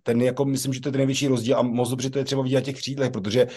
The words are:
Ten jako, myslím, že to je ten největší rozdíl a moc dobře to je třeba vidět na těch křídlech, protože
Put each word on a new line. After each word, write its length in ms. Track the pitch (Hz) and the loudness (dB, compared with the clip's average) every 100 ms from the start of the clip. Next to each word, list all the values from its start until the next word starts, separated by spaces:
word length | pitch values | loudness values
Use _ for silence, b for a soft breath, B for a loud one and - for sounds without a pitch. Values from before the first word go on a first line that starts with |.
Ten 200 | - 117 | -2 2
jako, 220 | 123 127 | 2 2
myslím, 280 | 139 131 135 | 0 0 -2
že 80 | 127 | -4
to 80 | 147 | -4
je 40 | |
ten 60 | 131 | 0
největší 300 | 135 135 143 | 0 2 2
rozdíl 300 | 127 110 117 | 0 2 2
a 40 | |
moc 280 | 120 120 120 | 2 2 0
dobře 200 | 127 131 | 0 -2
to 80 | 139 | -2
je 60 | |
třeba 180 | 131 135 | -2 -2
vidět 140 | 131 131 | 2 0
na 40 | |
těch 160 | 127 135 | 0 -6
křídlech, 340 | - 135 131 | -8 -2 -2
protože 360 | 110 98 117 123 | -2 0 2 2